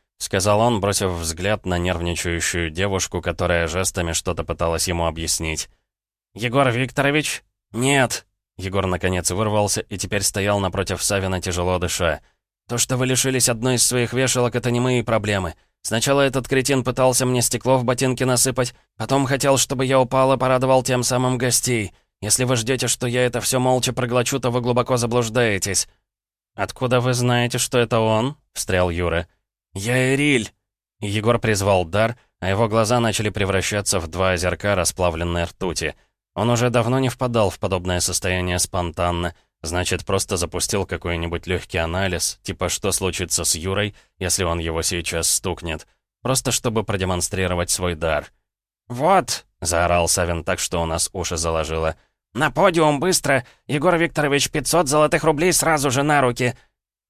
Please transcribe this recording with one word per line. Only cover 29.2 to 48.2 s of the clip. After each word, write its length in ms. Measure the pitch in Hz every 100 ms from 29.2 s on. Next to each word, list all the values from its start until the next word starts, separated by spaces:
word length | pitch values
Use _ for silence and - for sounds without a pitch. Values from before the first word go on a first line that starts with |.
| 82 _ _ _ _
«Я 400 | 98 107 127 127
Эриль!» 360 | 135 147 127 104 - _ _ _ _
Егор 380 | 104 107 110 117
призвал 460 | 113 101 98 95
дар, 320 | 82 101 113 110 _ _
а 80 | 92
его 200 | 98 113
глаза 300 | 113 107 123
начали 300 | 117 104 107
превращаться 720 | 98 95 95 - 104 - 98
в 80 | 82
два 240 | 87 95
озерка 420 | 90 90 87 101
расплавленной 680 | 95 82 - 90 80 85 87
ртути. 500 | 85 - 92 80 76 - _ _ _
Он 160 | - 110
уже 200 | 117 123
давно 280 | 120 117 131
не 100 | 131
впадал 420 | - 127 117 98
в 100 | -
подобное 400 | 95 92 90 90
состояние 580 | 87 87 92 90 90 90
спонтанно, 800 | - 92 87 80 87 87 85 - _ _
значит, 420 | 80 87 90 90
просто 320 | - 98 - 90
запустил 480 | 85 87 - 101
какой-нибудь 640 | 92 87 87 85 85 85 -
легкий 340 | 87 - 87
анализ, 600 | 82 90 98 85 - -
типа, 260 | - 87 87
что 220 | - 101
случится 540 | - 92 87 87 -
с 100 | 82
Юрой, 400 | 80 90 98 104 - _ -
если 240 | 90 -
он 160 | 87 85
его 240 | 82 80
сейчас 480 | 80 87 80 85 82
стукнет, 560 | - 95 82 85 80 - _ _ _
просто 280 | 120 131 -
чтобы 320 | - 123 110
продемонстрировать 880 | 101 98 92 90 - 95 90 87 87
свой 240 | - 90
дар. 380 | 80 82 73